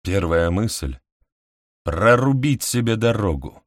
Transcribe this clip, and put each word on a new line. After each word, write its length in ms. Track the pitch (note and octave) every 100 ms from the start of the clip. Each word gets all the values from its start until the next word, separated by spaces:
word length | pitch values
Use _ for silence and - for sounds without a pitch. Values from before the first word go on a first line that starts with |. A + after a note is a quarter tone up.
Первая 480 | F2+ F#2+ E2+ E2 E2+
мысль — 480 | F2 A2 - C#2+ B1+ _ _ _ _ _ _ _ _
прорубить 800 | - D#2 A2 B2 C3 C3+ C#3+ C3
себе 320 | - B2 A#2 A2
дорогу 680 | A#2 A2 G2+ C#2+ C2+ -